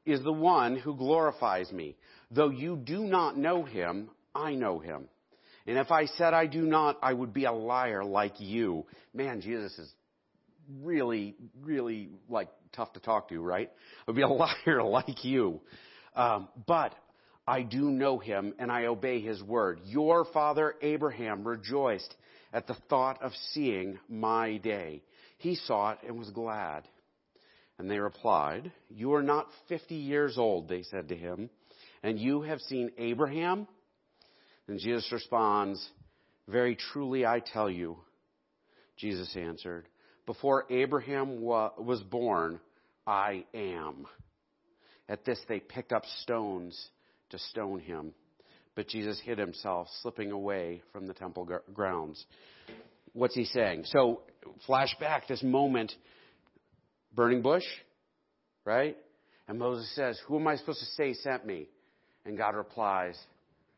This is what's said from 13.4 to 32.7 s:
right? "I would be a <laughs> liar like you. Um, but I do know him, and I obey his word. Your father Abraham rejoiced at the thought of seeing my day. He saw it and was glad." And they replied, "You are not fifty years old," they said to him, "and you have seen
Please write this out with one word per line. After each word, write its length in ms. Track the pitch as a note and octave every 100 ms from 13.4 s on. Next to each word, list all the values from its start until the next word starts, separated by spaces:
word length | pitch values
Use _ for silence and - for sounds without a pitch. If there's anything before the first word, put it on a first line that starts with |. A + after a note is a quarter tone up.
right? 300 | E2+ F2+ A2+
"I 400 | - - - -
would 60 | A#2
be 40 |
a 80 | C3+
<laughs> 0 |
liar 540 | C3+ D#3+ - - C3+
like 420 | A2 A#2 - C3
you. 380 | B2+ C3 G#2 D#2 - - - - -
Um, 340 | - A#2+ G#2+ F#2+ - A2+
but 280 | E3+ C3 - _ _ _ _ -
I 140 | C3
do 280 | A#2+ B2 C#3+
know 280 | C3 C#3 B2+
him, 360 | G#2+ G2+ G2+ -
and 140 | A#2+
I 140 | A#2+ A#2+
obey 340 | A2+ C3 B2
his 200 | G#2+ G#2
word. 400 | G2 A#2 G2 E2+
Your 400 | F#2 B2+ D#3 E3+
father 500 | E3 D#3 D3+ D3 D3+ -
Abraham 640 | D3 D3+ D3 A2+ A#2 G2+ G#2+
rejoiced 640 | A#2 F#2+ C#3 C3+ G2 - - _ - -
at 140 | A#2 -
the 80 | A#2+ -
thought 340 | C3+ C3 C3
of 100 | C3 - -
seeing 480 | D3+ C#3 G2 F#2 G2 -
my 480 | A2 A2 A2+ A2+ G#2+
day. 480 | G#2+ G#2 E2 D2+ - - - _
He 160 | E3+
saw 380 | F3 - A2 G#2
it 60 | G#2+ -
and 120 | A#2
was 120 | G#2+
glad." 580 | G#2 A2+ G#2+ F2 D2+ - _ _ _ _ _ _ _ _ -
And 120 | F#2
they 80 | G#2
replied, 760 | G2+ - A2+ F2+ D2 F2+ D#3+ - _
"You 260 | G#2+ B2
are 80 | D3
not 280 | C#3 D3 - - -
fifty 280 | E3 - D#3+
years 420 | C#3 D3 D3 A#2+
old," 300 | A2+ F#2 E2
they 140 | F2+
said 260 | F2+ G2 D#2
to 80 | E2+
him, 340 | F2 F2+ A#2 _ _ - - -
"and 160 | G#2 G#2+
you 240 | A#2+ C#3+
have 180 | D3+ D3+
seen 300 | -